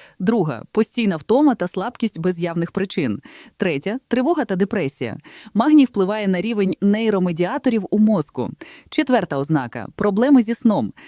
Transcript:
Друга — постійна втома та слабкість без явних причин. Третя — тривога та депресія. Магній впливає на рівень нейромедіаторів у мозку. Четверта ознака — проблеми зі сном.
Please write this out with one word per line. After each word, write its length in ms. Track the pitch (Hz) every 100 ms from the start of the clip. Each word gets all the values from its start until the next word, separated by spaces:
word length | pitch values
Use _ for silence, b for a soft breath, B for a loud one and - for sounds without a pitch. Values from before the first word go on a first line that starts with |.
| B B
Друга — 440 | 185 233 156 113 -
постійна 440 | - 226 - 214 165
втома 400 | - 240 302 226
та 120 | 180
слабкість 520 | 190 202 - 226 175
без 200 | 180 170
явних 320 | 170 170 170
причин. 500 | - 190 - 131 95 B B B -
Третя — 420 | 190 143 190 240 -
тривога 380 | 240 262 330 240
та 100 | 185
депресія. 640 | 196 220 139 - 120 - B B B
Магній 320 | 202 277 302 262
впливає 420 | 202 185 214 196
на 140 | 180
рівень 340 | 214 214 190 -
нейромедіаторів 1040 | 202 208 226 196 180 160 180 277 262 226 185
у 100 | 208
мозку. 500 | 214 202 - - 117 - B B B
Четверта 480 | - 294 247 - 139
ознака — 500 | 143 156 120 120 101 -
проблеми 460 | 208 202 262 269
зі 140 | 214 233
сном. 380 | 226 190 104 -